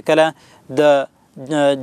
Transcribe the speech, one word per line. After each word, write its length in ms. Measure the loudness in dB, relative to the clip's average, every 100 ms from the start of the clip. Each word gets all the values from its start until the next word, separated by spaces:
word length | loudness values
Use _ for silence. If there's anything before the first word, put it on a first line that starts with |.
| 0
کله 260 | 0 0 -4 _ -20 -8
د، 120 | 0
آه، 920 | 2 2 -2 _ _ -20 -8 -2 -2 -2